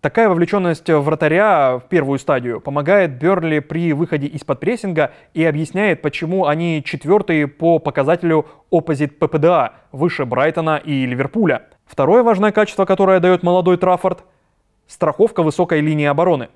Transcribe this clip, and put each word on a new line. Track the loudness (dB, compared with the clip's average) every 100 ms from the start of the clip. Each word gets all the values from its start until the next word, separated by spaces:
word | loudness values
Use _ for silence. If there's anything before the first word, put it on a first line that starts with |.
Такая | -2 0 2
вовлечённость | 2 0 0 -2 -4 0
вратаря | 0 2 0 0 2 2 4 2 0
в | -2
первую | -2 0 -4
стадию | -2 -2 -2 -8
помогает | -6 -6 0 2 2 -2
Бёрнли | -2 0 0 -2
при | -4 -4 -2
выходе | -2 -2 -4 -6
из-под | -10 -6 -4
прессинга | -2 -4 -4 -2 -2 -4 _
и | -2
объясняет, | -2 0 -4 -2 -2 -2
почему | -4 -6 -4 -2 0
они | 0 -2 -4
четвёртые | -6 -10 0 0 0 -2 -2
по | _ 0 0
показателю | 0 -2 0 0 2 0 -2 -12 _
оппозит | -2 0 -2 -4 -2
П | -2
П | 2
Д | 2
А, | 2 0 -6 _
выше | -4 -4 -2
Брайтона | -4 0 0 0 -2 -4
и | -2 -4 -2
Ливерпуля. | -4 -4 0 0 0 -6 _ _
Второе | -2 2 4
важное | 4 2 2
качество, | 2 -2 0
которое | 0 2 4 4
даёт | 4 2
молодой | 2 2 2 2
Траффорд — | 2 0 -2 -6 _ _ _ _ _ _ _
страховка | -4 -2 2 0 2
высокой | -2 0 0 0
линии | 0 0 0
обороны. | 0 2 0 -4